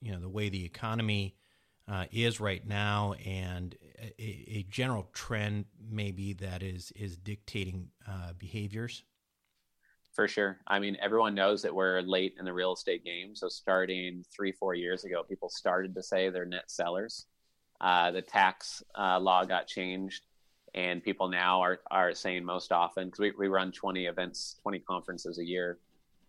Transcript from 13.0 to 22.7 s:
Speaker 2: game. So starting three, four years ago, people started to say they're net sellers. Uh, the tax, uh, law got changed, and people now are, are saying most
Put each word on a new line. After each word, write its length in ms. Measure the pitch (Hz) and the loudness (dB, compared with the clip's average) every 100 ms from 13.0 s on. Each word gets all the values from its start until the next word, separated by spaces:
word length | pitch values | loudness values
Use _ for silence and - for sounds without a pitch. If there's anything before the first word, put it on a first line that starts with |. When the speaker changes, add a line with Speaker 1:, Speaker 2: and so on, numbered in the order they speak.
Speaker 2:
game. 320 | 85 87 95 104 | -4 -10 -10 -8
So 140 | 92 | -8
starting 760 | - - 95 92 92 90 90 87 | -4 2 2 2 -2 -4 -8 -12
three, 180 | - 98 | -4 -4
four 240 | 92 95 90 | 0 -2 0
years 280 | 87 92 | -2 -2
ago, 200 | 98 87 - | -2 -4 -4
people 220 | 98 90 | -6 -8
started 460 | - 95 92 95 92 | -4 0 2 0 -6
to 80 | |
say 260 | 90 95 95 | -2 0 2
they're 160 | 90 90 | 0 -4
net 240 | 90 - | -6 -6
sellers. 560 | - 85 90 113 - - _ _ _ _ _ | -4 -2 -2 -4 -8 -14 _ _ _ _ _
Uh, 300 | 92 90 87 | 4 6 4
the 100 | 90 | 2
tax, 640 | 92 107 95 - - - - 101 | 2 6 6 4 -6 -12 -10 0
uh, 220 | 95 92 | 4 4
law 240 | 95 92 | 6 6
got 220 | 92 90 - | 6 2 0
changed, 560 | - 92 92 95 - - _ _ _ - 95 | -4 -2 -2 -6 -8 -14 _ _ _ -10 -4
and 280 | 90 87 | -2 0
people 240 | 104 95 92 | -2 0 0
now 320 | 90 90 92 | 2 4 6
are, 180 | 90 92 - | 4 2 0
are 240 | 95 90 | 4 4
saying 320 | 82 98 90 87 | 2 -2 -2 -2
most 260 | 90 - | -4 2